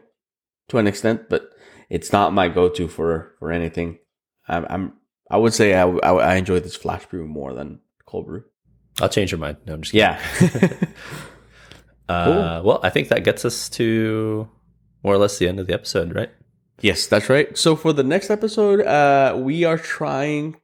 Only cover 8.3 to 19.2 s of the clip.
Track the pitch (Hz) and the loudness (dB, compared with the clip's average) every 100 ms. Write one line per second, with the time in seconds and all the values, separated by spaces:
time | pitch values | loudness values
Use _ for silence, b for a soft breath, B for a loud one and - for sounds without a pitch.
8.3 | 95 - _ _ _ _ - 95 110 92 | -12 -14 _ _ _ _ -4 -2 0 -2
9.3 | 85 73 73 87 78 78 107 98 80 - | -4 -8 -10 -12 -12 0 4 4 2 -4
10.3 | - 180 123 175 - - - B B B | 2 2 4 0 0 -8 -8 B B B
11.3 | B B B B B B B - 87 87 | B B B B B B B -4 0 2
12.3 | 180 185 82 98 - - 151 143 117 104 | 2 0 0 0 2 2 0 0 0 0
13.3 | - 120 - - - 113 110 110 110 110 | 0 -2 -6 -8 -2 0 0 0 -2 -4
14.3 | 107 110 _ _ _ _ _ 101 98 101 | -6 -8 _ _ _ _ _ 2 4 2
15.3 | - 87 95 90 85 - 98 85 98 - | 2 -2 -2 -4 -6 -2 -4 -2 -4 -6
16.3 | _ _ _ _ _ 101 - - 107 - | _ _ _ _ _ 0 2 2 0 4
17.3 | 139 - - 165 151 160 143 131 185 - | 2 2 0 0 2 2 2 2 0 0
18.3 | 208 214 214 208 202 - 147 143 139 | -2 -2 0 2 2 2 4 4 6